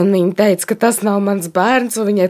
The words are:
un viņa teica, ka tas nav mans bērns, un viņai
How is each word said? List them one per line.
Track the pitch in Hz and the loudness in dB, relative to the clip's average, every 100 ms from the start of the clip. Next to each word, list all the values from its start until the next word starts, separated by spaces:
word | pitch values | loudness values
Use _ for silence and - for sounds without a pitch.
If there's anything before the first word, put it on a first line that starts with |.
un | 185 | 2
viņa | 190 175 180 | 2 0 2
teica, | 208 180 - | 2 0 -2
ka | 214 | -2
tas | 233 226 | 0 0
nav | 208 202 | 0 0
mans | 196 196 170 | 0 -2 -4
bērns, | 170 196 254 247 226 | -2 0 0 -2 -2
un | 208 | -2
viņai | 208 | 0